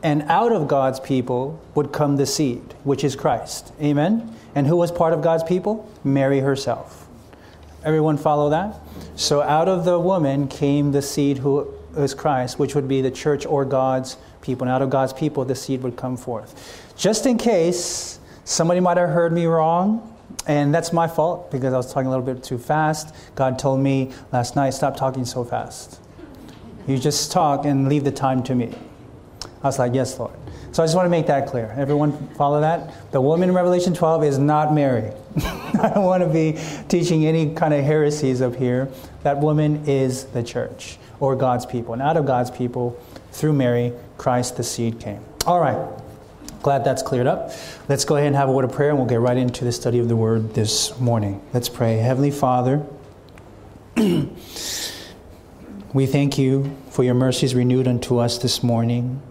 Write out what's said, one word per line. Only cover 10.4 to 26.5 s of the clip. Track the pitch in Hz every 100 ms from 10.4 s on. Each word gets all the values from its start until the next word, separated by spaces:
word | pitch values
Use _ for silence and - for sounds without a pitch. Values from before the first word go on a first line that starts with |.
| 139
came | - 143 143 143
the | 139
seed | 139 - 143 135
who | 139 139 - - - -
is | 139
Christ, | - 156 135 123 -
which | 143 147
would | 131
be | 135
the | 131
church | 127 156 143 -
or | 147 135
God's | 135 131 131 127 - - -
people. | - 127 127
And |
out | 127
of | 135
God's | 135 131
people, | - 151 143
the | 127 123
seed | - 131
would | 127 120
come | 131 123
forth. | - 113 - - - - - -
Just | 185 214 269
in | 226
case | 240 202 165 175 - - - - - - -
somebody | - 165 180
might | 180 175
have | 175
heard | 165 170
me | 165 165
wrong, | 165 160 170 190 226 - - - - -
and | 147 147
that's | 160 165
my | 170 165
fault | 160 160 170 -
because | 135 131
I | 127
was | 123
talking | 143 131
a |
little | 131 123
bit | 131
too | - 123
fast. | - 151 156 156 - - - -
God | 131 123
told | 143 135
me | 139 135 131 - -
last | 127 120 143
night, | 135
"Stop | 131 143 131
talking | 135 131 120
so | 127
fast. | 120 120 - - - - - - - - -